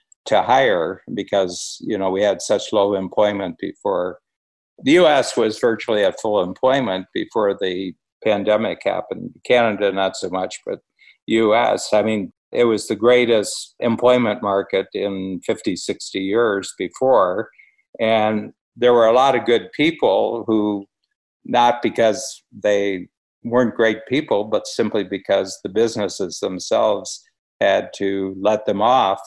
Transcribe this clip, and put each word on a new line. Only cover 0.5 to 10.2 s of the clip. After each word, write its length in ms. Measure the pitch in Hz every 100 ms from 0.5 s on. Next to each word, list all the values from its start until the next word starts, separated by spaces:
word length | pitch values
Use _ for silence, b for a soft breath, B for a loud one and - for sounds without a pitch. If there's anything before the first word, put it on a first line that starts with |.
| 127 131 92 80 95 -
because, 640 | 117 98 101 92 90 - -
you 160 | - 104
know, 120 | 95
we 120 | 95
had 180 | 104 92
such 300 | - 101 -
low 220 | 107 101
employment 640 | 98 95 - 104 101 92 82
before. 600 | 87 - 104 92 90 87 _ _ _ _ _ _
The 100 | -
U 140 | 170 170
S 300 | 143 120 -
was 220 | 110 107
virtually 460 | 123 110 - 107
at 160 | 98 -
full 220 | 113 104
employment 640 | 90 - 127 139 120 92 92
before 420 | - 95 117 104 98
the 340 | 95 90 95 - _ _
pandemic 540 | 110 104 98 107 110 87
happened. 460 | 98 92 - 92 95 - -
Canada, 460 | 123 117 101 101
not 240 | 95 95
so 140 | -